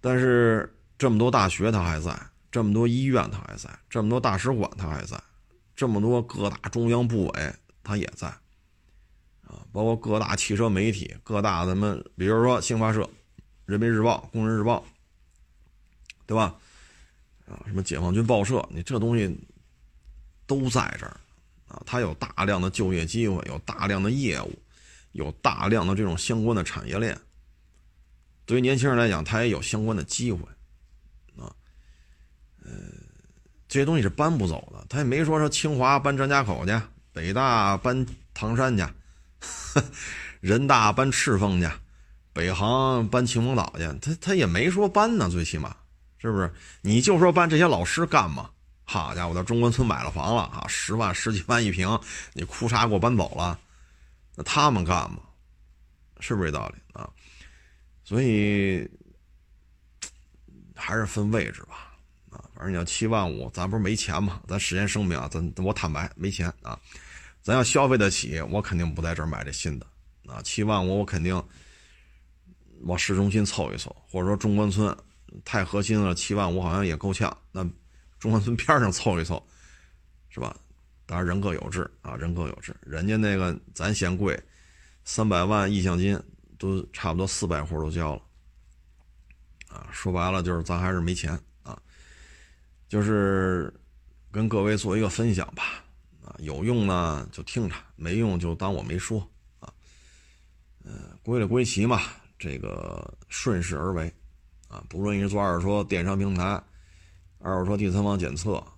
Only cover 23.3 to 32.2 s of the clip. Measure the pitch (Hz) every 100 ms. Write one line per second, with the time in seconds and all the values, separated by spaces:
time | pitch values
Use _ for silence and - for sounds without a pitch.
23.3 | 90 - 73 - - 98 98 98 135 131
24.3 | 71 50 - _ _ - - _ - 73
25.3 | - 135 90 98 113 90 98 104 85 -
26.3 | 113 110 110 87 - - 87 113 - -
27.3 | - - _ _ _ _ _ _ - _
28.3 | _ - 120 127 135 139 120 117 90 78
29.3 | 110 120 87 - 107 110 107 71 - 120
30.3 | 90 80 - - - - - - - -
31.3 | - - - - - - - - -